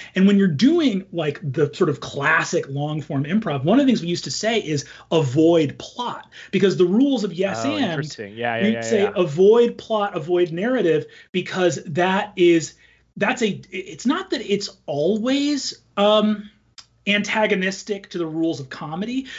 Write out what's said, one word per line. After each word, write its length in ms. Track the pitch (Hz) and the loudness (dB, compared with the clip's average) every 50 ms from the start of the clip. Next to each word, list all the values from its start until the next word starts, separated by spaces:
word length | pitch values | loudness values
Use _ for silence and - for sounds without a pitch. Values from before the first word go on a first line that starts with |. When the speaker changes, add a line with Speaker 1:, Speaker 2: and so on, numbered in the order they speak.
| - - - | -18 -6 0
Speaker 1:
And 100 | 190 190 | 2 4
when 100 | 196 202 | 6 6
you're 120 | 196 196 190 | 4 4 2
doing, 580 | 151 127 220 285 339 349 311 254 196 185 185 - | 2 2 4 4 4 4 2 2 0 -2 -6 -6
like, 260 | - 170 151 - 147 - - | -6 -4 -4 -4 -4 -4 -8
the 280 | 143 123 160 147 139 | -6 -2 0 -2 -2
sort 160 | - - 190 156 | 0 0 0 0
of 120 | 135 - | 0 -2
classic 680 | - - - 139 139 151 160 165 160 - 185 165 - 143 | -8 -10 -8 -2 0 2 2 2 0 0 -2 -4 -4 -4
long 320 | 135 143 147 151 151 156 | -6 -6 -4 -4 -4 -6
form 220 | 135 - 151 135 | -6 -4 -4 -4
improv, 400 | 139 143 185 220 220 165 143 135 | -2 0 -2 -2 0 -2 -4 -2
one 160 | 127 160 226 277 | 2 4 4 4
of 80 | 285 | 4
the 20 | 269 | 4
things 140 | 226 - | 2 0
we 60 | 165 170 | 0 -4
used 160 | 175 - - | -4 -4 -6
to 80 | 151 | -8
say 260 | - - - 220 233 214 | -8 -4 -2 -2 0 -2
is 260 | - 151 156 139 - - - - - _ | -2 -2 -4 -4 -4 -8 -14 -20 -6 _
avoid 640 | 175 160 151 131 120 156 156 170 170 165 151 135 - - | 0 2 2 2 4 4 6 6 6 4 4 2 -2 -8
plot, 500 | - - - - 240 226 - - - _ - - - - | -16 -14 -10 -8 -8 -8 -8 -10 -14 _ -20 -20 -8 -4
because 260 | - 190 190 190 165 | 0 2 2 2 4
the 100 | 147 180 | 2 2
rules 360 | 175 190 226 277 285 269 226 | 4 4 4 4 4 2 0
of 100 | 202 190 | -2 -4
yes 320 | 165 165 190 196 - - - | -4 -4 -4 -4 -4 -4 -2
Speaker 2:
Oh, 120 | 277 311 | -2 -2
Speaker 1:
and 80 | 302 262 | -2 -2
Speaker 2:
interesting. 520 | 185 165 147 151 147 - - 107 98 104 | -2 -2 -4 -6 -6 -10 -12 -12 -12 -8
Yeah, 200 | 113 117 120 117 | -4 -4 -2 0
yeah, 60 | 113 117 | 0 0
Speaker 1:
we'd 80 | 214 | 0
Speaker 2:
yeah, 80 | - 117 | 0 -2
Speaker 1:
say 220 | 113 113 226 208 196 | -2 -2 0 0 0
Speaker 2:
yeah. 80 | 202 202 | 0 0
Speaker 1:
avoid 640 | 202 180 160 143 170 190 202 226 240 240 233 240 - | -2 -2 -2 2 4 6 8 8 6 4 4 0 -6
plot, 380 | - - 226 214 202 202 185 | -6 -4 -2 -2 -2 -2 -4
avoid 340 | 175 143 170 180 175 180 160 | -6 -4 -2 0 0 0 0
narrative, 560 | 160 170 196 247 262 247 185 165 156 151 - - - - - _ | -2 -4 -2 -2 0 0 2 2 0 0 -2 -6 -14 -20 -16 _
because 460 | - 185 - - - 185 180 175 143 - - | -6 -6 -6 -4 -2 0 0 0 0 -2 -6
that 480 | - 143 175 175 190 190 202 220 202 - | -6 -2 0 0 2 0 0 -2 -4 0
is, 400 | 185 175 175 170 165 151 - - _ _ _ _ _ _ _ _ | 4 6 6 6 4 2 -2 -10 _ _ _ _ _ _ _ _
that's 260 | - 208 208 247 - | -4 -2 -2 0 0
a, 180 | 233 208 170 131 - - | -2 -2 -2 -6 -12 -12
it's 360 | - 190 - - 160 139 - | -12 -12 -12 -12 -14 -4 -2
not 240 | 233 311 370 370 - | -2 -2 -2 -2 -4
that 100 | 349 277 | -6 -6
it's 360 | 202 190 202 196 - - - _ _ | -2 -2 -2 -2 -2 -6 -12 _ _
always, 960 | - 147 143 147 175 214 214 214 254 269 285 285 294 294 269 - - - - _ _ _ | -6 -4 0 0 0 0 0 0 0 0 0 0 0 -2 -2 -4 -8 -12 -14 _ _ _
um, 540 | 202 202 208 214 214 214 214 208 196 - - _ _ _ _ _ - - _ _ _ _ | 2 4 4 4 4 4 2 0 -2 -6 -14 _ _ _ _ _ -20 -20 _ _ _ _
antagonistic 1040 | 202 208 208 202 - - 220 214 202 208 190 185 190 190 - - - 202 196 - - | 0 0 0 0 -2 0 0 0 2 0 0 0 -2 -4 -6 -8 -8 -8 -8 -8 -10
to 80 | - 175 | -8 -6
the 80 | 170 | -6
rules 320 | 160 156 165 165 165 156 135 | -4 -4 -2 -2 -2 -2 -4
of 120 | 135 - | -8 -12
comedy, 560 | - - 156 147 156 180 208 233 254 269 262 - - | -14 -12 -12 -10 -8 -8 -6 -6 -6 -6 -8 -8 -14